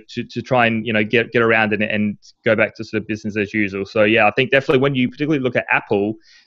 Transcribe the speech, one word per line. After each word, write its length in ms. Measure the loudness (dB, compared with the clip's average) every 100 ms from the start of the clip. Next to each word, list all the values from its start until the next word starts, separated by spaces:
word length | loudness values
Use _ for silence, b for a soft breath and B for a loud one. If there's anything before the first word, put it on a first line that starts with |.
| -4
to, 160 | -10
to 180 | -8 -8
try 240 | -2 2 2
and, 180 | 0
you 80 | -2
know, 120 | -2
get, 260 | 2 0 0
get 100 | 2
around 320 | 2 2 2
and, 120 | 0
and 340 | -2 -2 -2 -4 -14 _
go 120 | 0 2
back 180 | 0
to 80 | -4
sort 180 | -8 -6
of 60 | -4
business 300 | -6 -6 -4
as 180 | -4
usual. 320 | -2 -4 -4 -4
So, 160 | 2
yeah, 240 | 4 4 4
I 60 |
think 180 | 2 2
definitely 300 | 2 2 2
when 160 | 2 0
you 120 | -2
particularly 300 | -2 -2 -2
look 160 | -2
at 120 | -2 -2
Apple 460 | -2 0 0 0 -4 b b